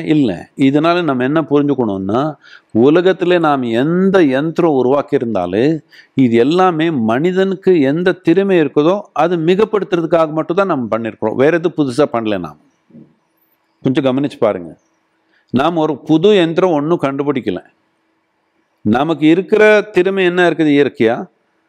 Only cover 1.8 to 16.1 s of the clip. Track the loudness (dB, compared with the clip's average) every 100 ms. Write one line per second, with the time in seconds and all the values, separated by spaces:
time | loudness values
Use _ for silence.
1.8 | -2 -4 -4 -4 -4 -8 -20 -20 _ 2
2.8 | 4 4 2 0 0 0 2 0 -2 -2
3.8 | 0 0 2 2 2 0 -2 -2 0 0
4.8 | 2 0 0 -4 -2 -4 -2 0 0 -2
5.8 | _ -20 _ 0 2 4 2 2 0 0
6.8 | -2 -2 -2 0 0 0 -2 -2 0 2
7.8 | 2 0 -2 -2 0 0 2 0 2 0
8.8 | 0 -2 -4 -2 -2 0 0 0 0 -2
9.8 | -2 -4 0 0 0 -2 -4 -2 -2 -4
10.8 | -4 -4 -6 -6 -6 0 0 0 -4 -4
11.8 | -4 0 -2 -2 -4 -4 -6 -16 _ _
12.8 | _ -20 -20 _ _ _ _ _ _ _
13.8 | -4 -2 -2 -2 -4 -2 -2 -2 -10 -20
14.8 | _ _ _ _ _ _ -6 -2 -2 -2
15.8 | -4 -4 0